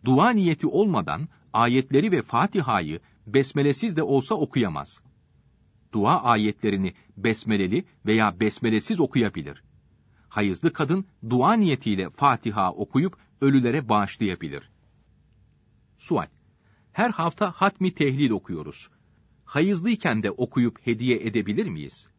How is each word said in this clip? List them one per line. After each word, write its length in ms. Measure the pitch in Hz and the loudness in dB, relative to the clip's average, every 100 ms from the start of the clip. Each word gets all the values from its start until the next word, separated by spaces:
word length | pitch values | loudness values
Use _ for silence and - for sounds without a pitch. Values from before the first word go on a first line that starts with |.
Dua 260 | 113 131 214 | 4 4 4
niyeti 360 | 226 180 156 165 | 4 2 0 0
olmadan 600 | 160 208 143 80 73 160 _ _ | 2 2 0 -2 -6 -8 _ _
ayetleri 600 | 110 120 127 131 135 208 | 2 4 2 2 2 2
ve 100 | 175 | 0
Fatiha'yı 800 | - 117 190 196 131 104 78 80 _ _ - | 0 0 0 -2 -2 -2 -2 -8 _ _ 0
besmelesiz 720 | 131 135 147 143 139 233 156 | 2 2 0 0 0 -2 -2
de 60 | |
olsa 320 | 151 139 127 | 0 0 0
okuyamaz. 680 | - 147 135 104 73 69 - _ _ _ _ _ _ _ _ _ | -4 -2 0 -2 -4 -10 -18 _ _ _ _ _ _ _ _ _
Dua 300 | 107 104 175 | 0 2 2
ayetlerini 720 | 123 113 107 104 110 98 95 - _ - | 2 2 2 0 -2 0 -2 -6 _ -4
besmeleli 680 | 113 110 113 104 92 107 - _ 104 | -2 -2 -2 0 0 -2 -4 _ 0
veya 340 | 110 107 87 | 2 2 2
besmelesiz 600 | 107 - 117 110 - 202 | -2 0 0 0 -2 -2
okuyabilir. 600 | 139 135 107 87 71 71 _ _ _ _ _ _ _ | 0 0 -2 -4 -12 -16 _ _ _ _ _ _ _
Hayızlı 440 | - 104 90 165 | -2 -2 0 -2
kadın 340 | - 143 185 190 _ 117 | -2 -2 -2 -4 _ -2
dua 220 | 123 143 | 2 4
niyetiyle 580 | 226 196 131 113 95 90 | 4 2 0 -2 -2 -4
Fatiha 640 | - 139 120 117 104 92 | 0 0 2 -2 -2 -2
okuyup 440 | 85 104 131 180 - _ _ | -2 -4 -2 -2 -6 _ _
ölülere 480 | 139 135 120 143 117 | 2 4 2 -2 0
bağışlayabilir. 840 | 104 101 - 104 90 80 69 - _ _ _ _ _ _ _ _ _ _ _ _ _ | 0 0 -4 -4 -4 -8 -12 -16 _ _ _ _ _ _ _ _ _ _ _ _ _
Sual. 320 | - 147 78 _ _ _ _ _ _ | -4 -4 -4 _ _ _ _ _ _
Her 180 | - 240 | -2 -2
hafta 400 | 202 170 - 202 | 0 -4 -2 -6
hatmi 440 | - 196 - 185 | 0 0 0 -4
tehlil 360 | - 143 131 139 | 0 -2 2 0
okuyoruz. 600 | 101 - 80 73 - - _ _ _ _ _ | 0 -4 -10 -10 -16 -20 _ _ _ _ _
Hayızlıyken 760 | - 143 180 190 190 220 165 110 | -6 0 0 0 -2 -2 0 -2
de 80 | 101 | -2
okuyup 560 | - 123 - 117 - - | -4 -4 0 0 -2 -4
hediye 300 | 113 123 117 113 | -2 0 0 0
edebilir 400 | 107 101 104 202 | -2 -2 -2 -4
miyiz? 420 | 80 71 - - | -8 -12 -16 -20